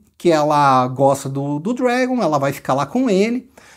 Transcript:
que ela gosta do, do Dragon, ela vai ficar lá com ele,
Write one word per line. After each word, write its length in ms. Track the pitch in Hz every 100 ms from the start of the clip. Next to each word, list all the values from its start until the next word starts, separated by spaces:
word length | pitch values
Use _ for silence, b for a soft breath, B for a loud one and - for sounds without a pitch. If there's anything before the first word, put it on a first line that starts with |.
| _ -
que 160 | 175
ela 560 | 156 151 147 139 131 127
gosta 400 | 131 139 135 139
do, 320 | 139 143 147
do 140 | 180
Dragon, 480 | 247 254 247 254 247
ela 160 | 170 147
vai 160 | 139
ficar 220 | - - 135
lá 100 | 143
com 240 | 247 262
ele, 400 | 190 220 247 - b b